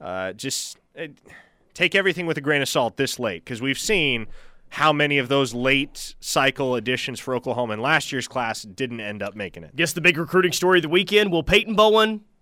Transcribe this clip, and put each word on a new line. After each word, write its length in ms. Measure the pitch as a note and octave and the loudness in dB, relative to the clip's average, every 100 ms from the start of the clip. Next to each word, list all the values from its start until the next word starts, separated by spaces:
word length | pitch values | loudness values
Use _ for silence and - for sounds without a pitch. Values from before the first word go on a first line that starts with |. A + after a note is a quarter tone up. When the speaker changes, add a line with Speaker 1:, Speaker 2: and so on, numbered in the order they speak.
Speaker 1:
uh, 320 | F#2 F#2 F#2+ | -8 -6 -6
just, 440 | G#2 C3+ - - - _ - | -6 -8 -6 -8 -14 _ -14
uh, 100 | D#3 - - - _ _ _ | -14 -14 -20 -20 _ _ _
take 200 | - F3 | 0 2
everything 320 | G3 F#3+ E3+ E3+ | 4 2 0 -4
with 100 | D3+ | -4
a 40 | |
grain 220 | C#3 D3 | 0 0
of 60 | C3+ | 2
salt 280 | E3 D3+ - | 2 0 0
this 220 | C3+ - | -2 -2
late, 260 | A#2 E2+ - | -4 -4 -10
'cause 160 | A#2 | -6
we've 160 | C3 C3 | -4 -4
seen 480 | - G3+ C#3+ A#2 G#2+ - - - - | 0 0 2 0 -4 -12 -16 -20 -14
how 180 | - D3+ | 2 2
many 260 | D3 D3 C#3+ | 4 2 2
of 100 | B2 | 2
those 240 | C#3 C3 | 2 2
late 640 | A#2+ C3 C#3 C#3+ - - - | 0 2 2 0 -8 -14 -12
cycle 560 | - D#3 C3+ C#3 C3+ B2 | -2 2 2 0 -2 -2
additions 420 | A2+ B2+ - A#2 | -2 -4 -4 -8
for 160 | - | -6
Oklahoma 400 | B2+ C3 A#2+ A#2+ | -4 -2 -4 -2
in 60 | G#2+ | -2
last 320 | C3 D#3 - | 2 0 0
year's 160 | C3+ - | -6 -4
class 340 | B2+ A2+ A2+ | -4 -4 -6
didn't 380 | G#2+ F#2 B2+ A#2 | -10 -8 -8 -6
end 220 | G#2 G#2 | -8 -8
up 120 | G2+ | -8
making 300 | G#2 F#2+ E2+ | -8 -10 -10
it. 100 | D#2 | -14
Speaker 2:
Guess 200 | C3+ E3 | -4 -2
the 60 | F3 | 2
big 160 | E3+ D#3 | 0 0
recruiting 360 | E3+ F#3 F3+ | 0 2 2
story 260 | - F3+ F3+ | 2 4 4
of 40 | |
the 60 | D3+ | 4
weekend, 440 | F3 G3 G#3 G#3 | 0 2 2 2
will 100 | E3+ | 0
Peyton 320 | D3 G#3 A3 | 2 2 2
Bowen 460 | G#3 G#3+ A3 A3 G#3+ _ _ | 4 6 6 4 0 _ _